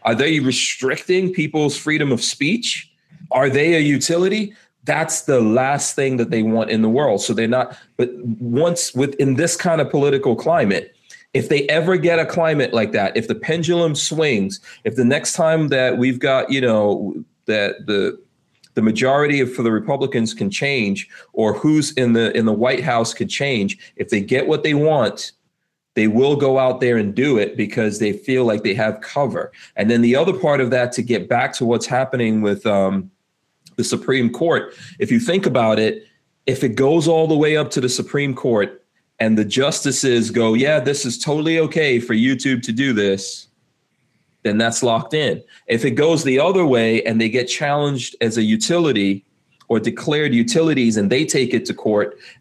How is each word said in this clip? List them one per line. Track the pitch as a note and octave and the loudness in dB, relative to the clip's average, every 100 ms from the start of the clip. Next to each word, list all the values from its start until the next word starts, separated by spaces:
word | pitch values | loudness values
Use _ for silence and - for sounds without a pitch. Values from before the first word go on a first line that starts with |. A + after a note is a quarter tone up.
are | A2+ A#2 | -2 0
they | D3 D#3 | 0 0
restricting | C3 A#2+ - - C3 D3+ - F#3 F#3 | 0 -2 -4 -4 -4 -2 -2 0 0
people's | F#3 D3+ D#3 D3 C#3+ | -2 -2 0 -2 -2
freedom | D3+ D3+ C#3+ | -4 -2 0
of | A#2 | -2
speech? | - - C#3+ A3+ - - - _ _ - - | -4 -4 -4 -2 -4 -8 -12 _ _ -20 -4
Are | B2+ C#3 | 0 0
they | C3+ D#3+ E3 | 2 2 2
a | |
utility? | D3 C3+ - E3+ F#3+ G#3+ G3+ - _ _ | 2 0 0 0 0 -2 -4 -10 _ _
That's | - D3 E3 - | -4 -4 -4 -4
the | - C3 | 0 2
last | A2 B2 C3 C#3+ - - | 4 2 0 -2 -4 -2
thing | C3+ B2+ | -2 0
that | A#2 | -2
they | A#2 | 0
want | A2 A2 A2 | 0 0 0
in | A2 | 0
the | A2 | 2
world. | B2 C#3+ G2 | 2 2 0
So | - | -2
they're | G#2+ A2+ | -2 0
not, | B2+ B2 - - - | 0 -2 -8 -10 -4
but | B2 B2 B2 A2 | -4 -4 -8 -6
once | A#2+ B2 F3 E3+ - | -2 0 0 0 -4
within | B2 C#3+ C#3 C#3 B2+ | -2 -2 0 0 2
this | E3+ - | 0 -2
kind | F#3 D#3+ | 0 0
of | C3+ | 0
political | D3+ C#3+ C#3 C3+ A2+ | 0 2 2 0 0
climate, | D#3+ E3 G#2 F2+ - _ _ - _ | 2 2 2 0 -4 _ _ -20 _
if | C3 - | -4 0
they | D3 C#3+ | 0 2
ever | D#3 E3 F3+ | 0 2 2
get | E3+ E3 | 2 2
a | D#3 | 0
climate | F3 D#3+ D3 B2+ | 0 0 0 0
like | A2+ G#2+ | 0 0
that, | A2 G2 A#2 | 0 -2 -2
if | A2+ | -4
the | A2+ | -4
pendulum | - E3 D#3+ E3+ E3 | -4 -2 0 2 0
swings, | C#3+ - D#3 D#3 A2 G2 - - - | -2 -4 0 0 0 -2 -8 -16 -10
if | A2 B2 | -4 0
the | A#2+ | 2
next | D3 D3+ | 2 -2
time | - D#3+ D#3+ D3 | 0 2 2 2
that | C3+ B2+ G#2+ | 2 2 2
we've | B2+ B2 | 0 0
got, | C#3 C3 - | 0 0 0
you | C3+ | 0
know, | B2 G#2+ G#2 - G2+ - - _ - | 2 2 2 0 -4 -10 -14 _ -4
that | G#2+ G2+ - G#2+ | -2 -2 -4 -4
the, | G2+ G2 - _ _ _ _ _ | -2 -2 -4 _ _ _ _ _
the | - | 0
majority | A2 A2 C3 C#3+ D3 C#3+ | 0 2 2 2 2 2
of, | B2 | 0
for | C3+ | 0
the | A#2 | 0
Republicans | G#2+ A2 C3+ C3+ B2 A2 | 0 -2 -2 -2 -2 -2
can | - G2 | -4 -6
change, | - C#3 C3+ G2+ G2 - - - | -4 -2 -2 -2 -4 -8 -18 -10
or | - A2 | -2 0
who's | G#2+ D#3 D#3 C#3+ | 0 2 2 0
in | - B2 | 0 2
the, | A#2 A2 - | 2 2 2
in | A2 | 0
the | |
White | G#2 B2 C#3 | 2 0 0
House | D3+ A#2 A2+ | 0 -2 -2
could | - G#2+ | -4 -6
change, | - C#3 A#2+ G2 - - - | -4 -2 -2 -4 -6 -14 -12
if | G2+ | -4
they | G#2 | -4
get | G2+ C3 D3+ | 0 -2 0
what | D3+ | 0
they | D#3 | 0
want, | D3 D#3 D3 G#2 - - - _ _ _ _ _ - | 2 2 2 0 -4 -14 -16 _ _ _ _ _ 0
they | A2 | 2
will | A2+ C#3 D3 | 4 2 2
go | C3+ C3 | 2 2
out | B2+ A#2+ | 0 0
there | B2 A#2 | 0 0
and | G#2 | 0
do | G2 C#3+ A#2 | 0 0 2
it | G2 A2 | 0 -2
because | G#2 A#2+ G#2+ G#2 | -4 -2 -2 -2
they | G#2 | -4
feel | F#2+ - B2+ A#2+ | -4 -2 0 0
like | G#2+ | 0
they | G#2+ | -2
have | G#2+ A2 G#2+ | 0 -2 -4
cover. | - C#3+ C3+ E2+ - - - - | -6 -2 -2 -4 -8 -14 -12 -2
And | G#2 | 2
then | A#2 | 4
the | A#2+ C3 | 4 4
other | F3 | 2
part | - D#3 C#3 | 0 0 2
of | B2 | 2
that, | B2+ B2 | 0 0
to | - | -2
get | B2 A2 F#2 | -2 -2 0
back | A#2+ C#3 - | -2 -2 -2
to | A#2 | 0
what's | A2+ - | 0 0
happening | C3 C3 B2 A2+ A2 | -2 -2 -2 0 2
with, | G#2 G2+ A2 | 0 0 0
um, | G2+ F#2+ G2 F#2 _ _ _ _ _ _ - | 2 2 0 -6 _ _ _ _ _ _ -6
the | A#2+ | -4
Supreme | A#2+ - C3 A#2 | -4 0 0 0
Court, | - E3 B2 - - - - | 0 0 0 -2 -14 -16 -6
if | G#2+ | 0
you | A#2 | 0
think | A#2 F#3+ F3+ | 2 0 2
about | B2+ A2 A2 | 2 2 4
it, | A2 - - _ _ _ - | 2 -2 -10 _ _ _ -4
if | B2+ C3 | -2 0
it | G#2+ | 2
goes | C3+ E3 D#3 | 2 4 4
all | D#3+ D#3 | 2 2
the | D3+ | 2
way | D3+ D3+ | 2 2
up | D3 | 0
to | C#3+ | -2
the | B2 | -2
Supreme | - - C#3+ C#3+ B2 | -2 -4 -4 -2 -2
Court | C#3 A2 G2 - _ _ _ - | 0 2 0 -4 _ _ _ -2
and | A2 A2 | 0 2
the | G#2 | 2
justices | B2+ C#3+ D#3+ C#3+ B2 C3+ A#2+ A2+ | 0 0 -2 -4 -2 2 2 0
go, | A#2+ A2+ | 0 2
"Yeah, | A2+ C#3 D3+ | 2 2 2
this | C3+ C#3+ B2+ | 0 -2 -4
is | - | -6
totally | D#3 D3 D#3 E3 | -4 -2 0 0
okay | D#3 D#3+ D3 A#2+ | 0 0 2 2
for | A#2 | 0
YouTube | A2 B2+ B2+ C3+ B2 | 2 2 0 -2 -2
to | B2 | -2
do | A2+ C#3 | -2 0
this," | G#2+ G2+ G2 - - - _ _ _ _ _ _ _ _ _ | 2 0 0 -4 -14 -18 _ _ _ _ _ _ _ _ _
then | A2 G#2+ | -2 0
that's | A2+ - | 0 0
locked | B2 A2+ - | 0 0 -2
in. | D3+ B2+ - - - - | -2 -2 -4 -10 -12 -4
If | A#2 C#3 | 0 0
it | |
goes | A#2 D#3 E3 C3+ | 2 2 2 2
the | C3 | 2
other | E3 F#3+ D#3 | 2 2 2
way | A#2+ A2+ A2 | 2 2 0
and | - A2+ | 0 0
they | A2+ | 0
get | B2 B2 | 0 -4
challenged | - C#3+ D3 C#3+ C3+ - - | -4 -2 -2 -2 -4 -8 -4
as | A#2 A2+ | -2 0
a | |
utility | G#2+ A2 - F3 D#3+ A2+ G2 G2 - _ _ _ - | 0 0 0 2 2 2 0 -2 -8 _ _ _ -4
or | A2+ | -2
declared | A#2 - - D3 D3+ | -2 -4 -2 -2 2
utilities | A#2+ A#2 D#3+ D#3+ C3+ A#2 G#2+ | 0 2 2 2 2 2 2
and | G2+ | 2
they | C3 | 2
take | - C#3+ B2 | 0 0 0
it | A#2+ A#2 | 0 -2
to | |
court | - - G#2 G#2+ - - - | -4 0 0 0 -6 -20 -4